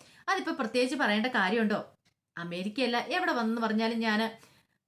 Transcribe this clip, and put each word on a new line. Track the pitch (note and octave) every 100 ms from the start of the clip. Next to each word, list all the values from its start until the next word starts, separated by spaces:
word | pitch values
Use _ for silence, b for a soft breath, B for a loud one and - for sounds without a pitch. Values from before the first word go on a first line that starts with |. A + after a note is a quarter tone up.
| B B B
അതിപ്പോ | F#4+ D#4+
പ്രത്യേകിച്ച് | - A3 B3 B3+ C#4
പറയേണ്ട | A#3+ G#3 B3
കാര്യമുണ്ടോ? | A#3+ F#3+ A#3 G#3+ G3+ - _ _ _ _ -
അമേരിക്കയല്ല, | E3+ F3 G3 G#3+ F4 A#3+
എവിടെ | - F4+ F4+
വന്നെന്ന് | C4 A3+ A#3
പറഞ്ഞാലും | A3 G#3+ A3+ A3+
ഞാൻ, | A3+ G#3+ A3+ - b b b b